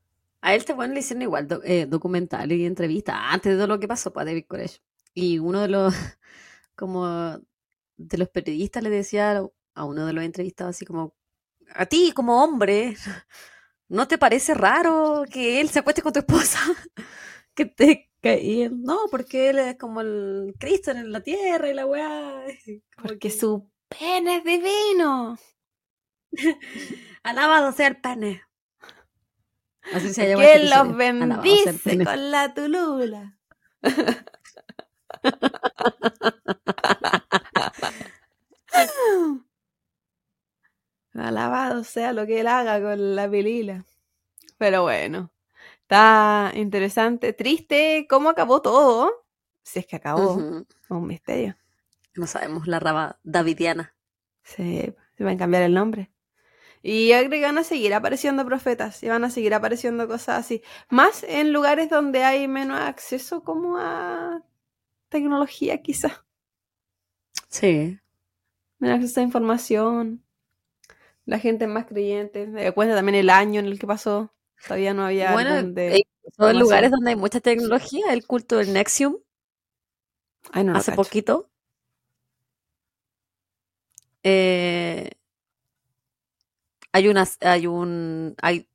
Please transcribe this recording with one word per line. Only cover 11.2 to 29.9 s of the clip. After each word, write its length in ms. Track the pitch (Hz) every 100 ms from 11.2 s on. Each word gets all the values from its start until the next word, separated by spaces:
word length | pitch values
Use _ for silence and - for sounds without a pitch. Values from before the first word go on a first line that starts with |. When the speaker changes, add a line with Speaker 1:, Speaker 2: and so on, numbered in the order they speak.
| _ _ _ _ _
Speaker 1:
"A 120 | - 185
ti, 260 | 320 349
como 300 | - 240 240
hombre, 520 | 311 269 196 202 240 208
<laughs> 320 | 202 190 _ - - - _ _ -
¿no 200 | 196 269
te 100 | 320
parece 360 | 262 254 -
raro 680 | 302 196 285 339 320 302 302 285
que 300 | 254 240 254
él 80 | 302
se 100 | 294
acueste 220 | 285 294
con 100 | 311
tu 80 | 277
esposa?" 400 | 285 320 - -
<laughs> 480 | 302 349 - - - - - - _ -
Que 100 | 220
te 460 | - 285 302 _ _
caía, 480 | 233 - - 226 240
"No, 280 | 247 247 370 427
porque 400 | 262 254 262 269
él 80 | 269
es 160 | 254 254
como 220 | 233 220
el 520 | 220 208 196 196 196 196
Cristo 300 | 269 381 -
en 200 | 240 226
la 100 | 214
tierra 480 | - 381 381 330 294
y 40 |
la 120 | 269 269
weá". 580 | 285 302 302 285 269 269
<laughs> 500 | 262 220 214 _ _
Como 120 | 214
Speaker 2:
Porque 100 | 214
Speaker 1:
que 100 | 214
Speaker 2:
su 400 | 208 220 208 - _ -
pene 500 | - 320 370 349 349
es 60 |
divino. 920 | 330 349 370 415 415 370 311 262 233 233 _ _ _ _ _ _ _ _ -
Speaker 1:
<laughs> 880 | - 302 294 - - 285 - - -
"Alabado 500 | 226 240 302 311 277
sea 160 | 262 277
el 120 | 262
pene". 420 | 254 247 214 180 _ _ _ _ - - _ _ _ _ _ _ _ _ -